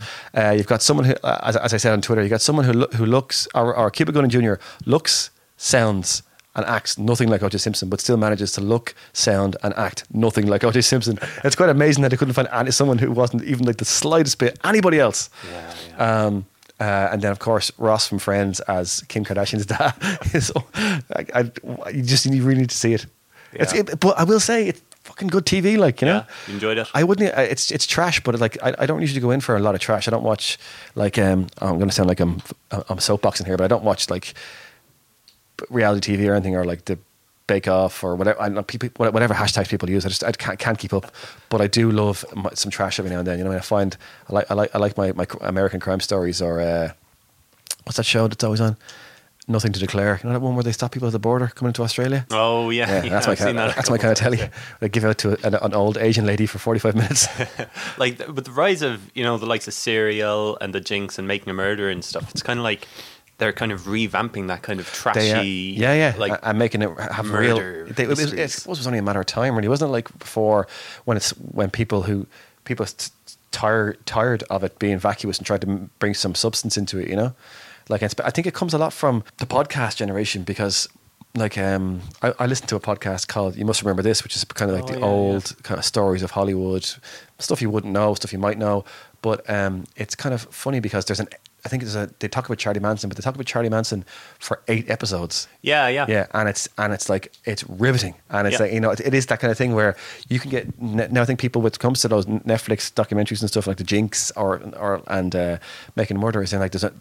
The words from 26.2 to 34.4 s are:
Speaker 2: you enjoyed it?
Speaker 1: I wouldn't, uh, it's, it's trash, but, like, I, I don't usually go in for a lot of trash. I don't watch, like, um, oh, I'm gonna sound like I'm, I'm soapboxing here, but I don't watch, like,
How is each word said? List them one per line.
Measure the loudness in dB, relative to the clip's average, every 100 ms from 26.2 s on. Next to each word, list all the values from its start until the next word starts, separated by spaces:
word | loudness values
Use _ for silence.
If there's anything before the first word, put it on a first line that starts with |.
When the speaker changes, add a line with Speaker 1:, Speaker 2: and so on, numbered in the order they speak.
| -2 -12 -10
Speaker 2:
you |
enjoyed | -4 -2 -2
it? | 0
Speaker 1:
I | 2
wouldn't, | 4 4 2
uh, | 2
it's, | 2 0 -2
it's | -2 0
trash, | 0 2 0
but, | 0 0
like, | 0 0
I, | -2 0
I | 0
don't | 0
usually | 0 0
go | 2
in | 2
for | 2
a | 2
lot | 2 2
of |
trash. | 2 0 2
I |
don't | 0
watch, | 0 0 -2 -8 -12 -20 -10 -2
like, | 0 4
um, | 4 4 0 -2
oh, | -2
I'm | 0
gonna | 2
sound | 2 4
like | 4
I'm, | 2 0 -6 -14 -10
I'm | -8 -6 -2
soapboxing | 0 2 2 0 -2
here, | 2
but |
I | 2
don't | 4
watch, | 2 0 0
like, | -4 -6 -14